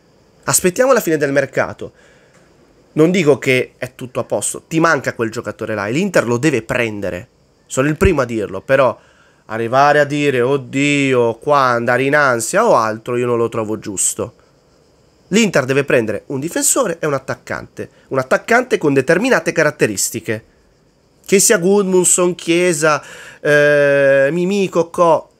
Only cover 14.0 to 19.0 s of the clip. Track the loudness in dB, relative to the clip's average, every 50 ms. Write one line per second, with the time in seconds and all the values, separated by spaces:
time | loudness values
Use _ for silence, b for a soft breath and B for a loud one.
14 | -4 -4 -4 -4 -8 -8 -10 b b b b b b b b b b _ _ _
15 | _ _ _ _ _ -2 0 2 2 2 2 0 0 0 0 0 0 2 2 0
16 | 0 0 -4 -6 -8 -8 -8 -6 -6 -6 -4 -2 -2 0 0 0 0 -2 -4 -4
17 | -4 -4 -4 -4 -4 -6 -10 -10 -10 -10 -10 -10 -10 -12 _ -14 -14 -14 b b
18 | b b -4 -4 -2 0 -2 -2 0 0 0 0 0 0 -2 0 0 2 2 2